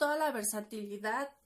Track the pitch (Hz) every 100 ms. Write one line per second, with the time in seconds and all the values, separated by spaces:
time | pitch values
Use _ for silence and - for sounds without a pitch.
0 | 294 302 311 240 208 214 208 220 202 202
1 | 214 240 277 -